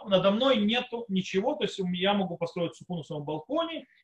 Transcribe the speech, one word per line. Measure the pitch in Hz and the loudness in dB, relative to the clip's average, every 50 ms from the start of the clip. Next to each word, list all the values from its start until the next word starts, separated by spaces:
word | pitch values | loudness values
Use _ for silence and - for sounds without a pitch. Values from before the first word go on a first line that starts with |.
| - | -2
надо | 214 196 185 170 196 | 2 2 4 4 4
мной | 202 220 262 269 254 | 4 4 4 4 4
нету | 214 208 208 233 247 247 - 233 240 233 - | 4 4 2 2 0 -2 -4 -8 -8 -6 -2
ничего, | 190 185 185 - - 190 214 269 302 | -2 -2 0 0 0 0 0 0 0
то | 302 226 | 0 -2
есть | - - - | -4 -2 -4
у | 190 | -4
меня, | 180 180 175 185 196 | -2 -2 0 2 2
я | 202 | 2
могу | 202 185 175 170 | 2 0 -2 -2
построить | - 170 170 - 180 170 160 - | -6 -6 -6 -2 -4 -4 -4 -4
суку | - - - 175 | -12 -12 -10 -8
на | 165 143 | -8 -8
своем | - 156 147 147 | -8 -8 -8 -6
балконе, | 147 156 156 - - 285 330 330 330 320 277 - _ _ _ | -6 -6 -8 -6 -4 -2 -2 -2 -2 -6 -10 -12 _ _ _